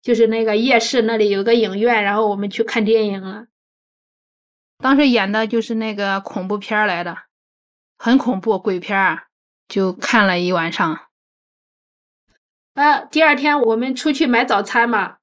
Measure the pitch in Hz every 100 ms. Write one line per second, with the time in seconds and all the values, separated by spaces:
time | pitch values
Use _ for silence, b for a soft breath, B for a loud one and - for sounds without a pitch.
0 | - 226 226 220 220 214 151 233 - 262
1 | 220 226 208 196 202 240 208 190 233 226
2 | 202 208 214 202 202 190 220 233 208 226
3 | 214 196 190 208 233 _ _ _ _ _
4 | _ _ _ _ _ _ _ _ 254 277
5 | 285 240 196 214 220 226 220 226 220 208
6 | 202 196 196 208 185 208 202 214 208 175
7 | 175 160 - _ _ _ _ _ _ _
8 | 233 262 240 190 196 190 208 185 180 196
9 | 190 160 - _ _ _ _ - 190 185
10 | - 233 196 175 180 180 165 160 170 156
11 | - _ _ _ _ _ _ _ _ _
12 | _ _ _ _ _ _ _ - 294 277
13 | - 302 311 277 294 294 233 226 254 254
14 | 311 285 302 240 262 208 202 240 240 220
15 | 185 -